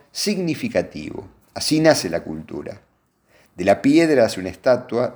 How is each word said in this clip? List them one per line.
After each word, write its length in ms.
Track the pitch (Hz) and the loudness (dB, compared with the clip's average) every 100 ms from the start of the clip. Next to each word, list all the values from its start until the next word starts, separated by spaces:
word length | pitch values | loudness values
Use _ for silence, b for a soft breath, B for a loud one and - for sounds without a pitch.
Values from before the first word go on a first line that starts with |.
| B | B
significativo. 1160 | - 208 190 170 147 117 92 85 76 76 - - _ _ - | -6 -4 -2 -4 -4 -2 -2 -4 -8 -12 -12 -16 _ _ -8
Así 220 | - 156 | -2 2
nace 280 | 160 147 92 | 2 2 0
la 140 | 82 | -4
cultura. 560 | 82 78 78 76 - - _ _ _ _ b b b - | -6 -12 -10 -12 -12 -16 _ _ _ _ b b b -2
De 80 | 90 | 2
la 160 | - | 4
piedra 440 | 135 151 165 139 110 | 6 4 4 4 4
hace 140 | 98 | 0
una 80 | 92 | -8
estatua, 640 | 90 135 120 - 113 123 | -4 0 0 0 -4 -4